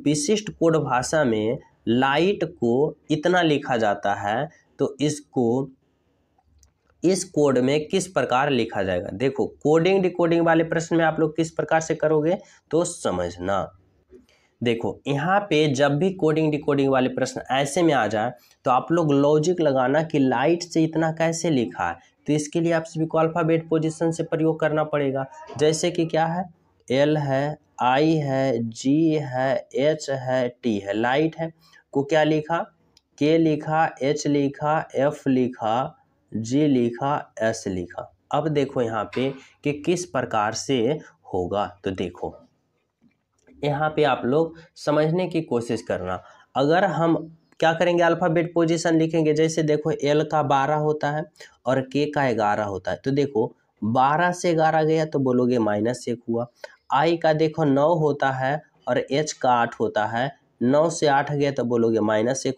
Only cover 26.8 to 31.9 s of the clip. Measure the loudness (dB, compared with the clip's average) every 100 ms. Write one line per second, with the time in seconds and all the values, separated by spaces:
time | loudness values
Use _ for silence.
26.8 | -2 0 2 2 0 -2 -2 -6 _ -2
27.8 | 0 2 2 2 0 0 0 -2 -4 -4
28.8 | 0 2 2 0 -2 -2 0 -2 -4 0
29.8 | 0 0 -4 -4 -2 0 -2 -4 -2 -2
30.8 | -2 -2 0 0 0 -4 -10 -12 _ _
31.8 | _